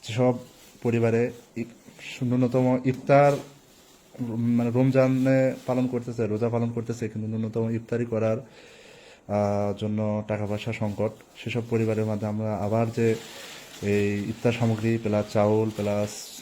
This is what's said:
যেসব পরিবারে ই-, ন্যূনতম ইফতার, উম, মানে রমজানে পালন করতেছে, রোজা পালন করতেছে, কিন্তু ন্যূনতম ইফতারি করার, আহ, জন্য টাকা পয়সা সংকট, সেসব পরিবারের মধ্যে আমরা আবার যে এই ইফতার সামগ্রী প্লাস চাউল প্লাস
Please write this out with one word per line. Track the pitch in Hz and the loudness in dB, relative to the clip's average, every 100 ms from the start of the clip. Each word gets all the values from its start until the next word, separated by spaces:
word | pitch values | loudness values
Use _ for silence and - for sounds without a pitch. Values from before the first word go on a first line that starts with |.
| - | -6
যেসব | 113 127 117 - - - - | 0 2 0 -8 -20 -20 -4
পরিবারে | 123 117 117 113 123 123 - - | 0 2 2 2 0 -4 -14 -10
ই-, | 117 - - - - - | -10 -12 -20 -18 -16 -6
ন্যূনতম | 123 123 123 131 127 127 131 | 0 2 2 4 2 2 0
ইফতার, | 131 - 139 143 | -2 4 6 6
উম, | 143 - - - - - - - - 120 113 117 120 | 4 -6 -20 -20 -20 -20 -20 -20 -10 -6 -2 2 2
মানে | 120 | 2
রমজানে | 120 131 131 131 131 131 135 131 127 - | 2 4 6 4 4 4 4 2 0 -2
পালন | 127 127 | 0 0
করতেছে, | 123 120 117 110 | -2 -6 -2 -2
রোজা | 107 117 | 0 0
পালন | 117 117 | 0 -2
করতেছে, | 117 113 117 110 | -4 -6 -6 -6
কিন্তু | 110 110 | -6 -6
ন্যূনতম | 110 110 113 113 | -4 -4 -2 -2
ইফতারি | 113 117 117 120 | -2 -2 -4 -2
করার, | 110 110 110 | 0 0 -2
আহ, | 139 - - - - - - - - 104 101 101 104 101 | -6 -20 -20 -20 -20 -20 -20 -20 -4 0 0 0 -2 -2
জন্য | 107 107 107 107 107 | -4 -2 -2 -2 -2
টাকা | 104 104 | -4 -2
পয়সা | 104 - | -4 -6
সংকট, | 107 107 101 104 - - - | -4 -4 -2 -4 -4 -20 -12
সেসব | 117 120 113 | -6 -6 -2
পরিবারের | 117 110 110 110 | 0 0 0 -2
মধ্যে | 107 107 | -2 -4
আমরা | 107 110 104 | -4 -4 -2
আবার | 101 110 117 113 | 0 0 0 2
যে | 117 110 - - - - - - | 2 0 -4 -16 -16 -18 -18 -8
এই | 101 104 101 101 101 | 0 2 2 0 -4
ইফতার | 113 120 | -2 0
সামগ্রী | 117 117 110 113 113 | 2 0 2 0 0
প্লাস | 113 104 104 | 0 0 0
চাউল | 110 104 107 110 107 | 2 4 4 2 -2
প্লাস | 104 104 104 - - - | -2 0 -2 -6 -14 -18